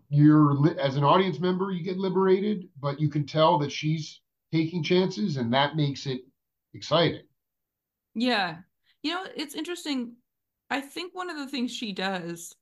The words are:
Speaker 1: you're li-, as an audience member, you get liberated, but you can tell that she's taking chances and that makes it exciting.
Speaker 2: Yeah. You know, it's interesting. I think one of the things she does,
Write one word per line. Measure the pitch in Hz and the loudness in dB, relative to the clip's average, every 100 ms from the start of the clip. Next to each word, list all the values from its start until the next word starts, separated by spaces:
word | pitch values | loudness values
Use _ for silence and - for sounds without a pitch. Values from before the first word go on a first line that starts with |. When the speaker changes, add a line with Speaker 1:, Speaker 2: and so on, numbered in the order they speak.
| - | -2
Speaker 1:
you're | 147 151 151 147 139 | 6 8 8 6 4
li-, | 160 175 | 2 2
as | 139 135 | -2 2
an | |
audience | 143 185 190 151 | 4 4 4 0
member, | 180 180 196 | -2 0 -2
you | 180 | -4
get | 185 185 | -4 -4
liberated, | 190 180 190 190 208 208 - 131 | -2 2 4 4 2 -4 -8 -8
but | 143 143 | -6 -2
you | 151 | -2
can | 151 143 | -2 -2
tell | 156 160 175 | 4 4 4
that | 143 | 0
she's | - 151 160 151 - _ _ _ | -4 -2 -2 -6 -16 _ _ _
taking | 160 160 180 | -2 0 -2
chances | 147 180 185 202 202 135 | 0 2 2 0 -2 -2
and | 117 | 0
that | 135 143 151 | 2 2 0
makes | 143 131 139 | -2 -2 -6
it | 127 - _ _ _ _ | -8 -10 _ _ _ _
exciting. | 104 - 156 160 - - _ _ _ _ _ _ _ _ 220 | -16 0 2 2 -2 -12 _ _ _ _ _ _ _ _ -4
Speaker 2:
Yeah. | 247 220 180 165 - _ _ _ | 0 0 -2 -6 -16 _ _ _
You | 302 | -6
know, | 359 381 - | -6 -8 -10
it's | 294 | -10
interesting. | 311 320 339 311 262 233 - _ _ _ _ - | -8 -8 -8 -6 -6 -6 -12 _ _ _ _ -8
I | 262 | -8
think | 277 330 359 | -6 -12 -10
one | 370 359 | -10 -10
of | 311 | -10
the | 269 | -8
things | 277 240 | -6 -6
she | - 214 | -6 -8
does, | 190 190 185 165 170 - - | -6 -4 -6 -8 -12 -14 -20